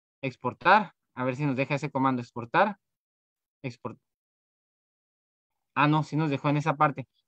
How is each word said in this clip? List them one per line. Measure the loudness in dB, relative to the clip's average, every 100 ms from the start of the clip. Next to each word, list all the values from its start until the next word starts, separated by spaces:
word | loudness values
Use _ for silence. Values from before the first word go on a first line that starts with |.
| _ _
exportar. | -8 -6 -8 -2 4 4 2 -10 _ -6
A |
ver | -4
si | -2
nos | -2 0
deja | -2
ese | -2 -2
comando, | 0 0 0
exportar. | -6 -10 -2 2 2 0 _ _ _ _ _ _ _ _
Export-, | -12 -10 -12 -14 _ _ _ _ _ _ _ _ _ _ _ _ _ _ _ _ _
ah, | 0 2
no, | 2
sí | 0
nos | -2 -2
dejó | -2 0
en | 0
esa | 0 0
parte. | 0 0 -12 _